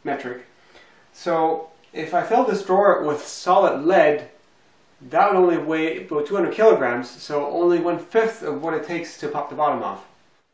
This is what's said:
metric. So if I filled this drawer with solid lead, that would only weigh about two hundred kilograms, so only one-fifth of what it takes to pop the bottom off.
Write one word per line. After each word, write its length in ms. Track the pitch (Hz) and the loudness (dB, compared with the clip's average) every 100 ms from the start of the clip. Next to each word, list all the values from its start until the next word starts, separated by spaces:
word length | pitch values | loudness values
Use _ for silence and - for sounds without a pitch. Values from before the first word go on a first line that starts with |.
metric. 420 | 147 127 123 123 - _ _ - - _ _ | -8 -8 -8 -14 -18 _ _ -20 -20 _ _
So 580 | - 175 165 160 160 - _ _ | -10 -2 0 0 -2 -8 _ _
if 220 | 156 156 | -10 -4
I 80 | 175 | -2
filled 260 | - 240 254 | 2 2 2
this 160 | - | -2
drawer 380 | - 196 202 170 | 0 4 4 4
with 220 | 151 147 - | 0 -4 -8
solid 580 | - 175 190 180 131 | -6 2 4 4 2
lead, 460 | 156 180 151 147 - _ _ _ _ _ _ _ 127 | 2 4 4 2 -6 _ _ _ _ _ _ _ -2
that 220 | 160 202 | 2 4
would 60 | 185 | 4
only 180 | 180 156 | 4 2
weigh 480 | 151 160 160 185 - | -2 -4 -4 -6 -6
about 200 | 151 147 | -6 -4
two 80 | |
hundred 200 | 202 160 | -2 -2
kilograms, 560 | 208 220 - 123 123 131 | 2 4 4 2 -2 -8
so 360 | - - 147 143 | -14 -8 -6 -4
only 320 | 175 175 170 | 0 2 2
one-fifth 640 | 175 165 - 226 220 - | 0 -4 -2 0 0 -2
of 200 | 147 139 | -8 -6
what 120 | 160 | -4
it 120 | 156 160 | -6 -6
takes 320 | 170 160 - | -8 -10 -10
to 100 | 147 | -8
pop 220 | 143 143 | -6 -8
the 60 | 143 | -2
bottom 260 | 147 120 | -2 -2
off. 240 | 101 98 - _ _ _ _ | -6 -10 -16 _ _ _ _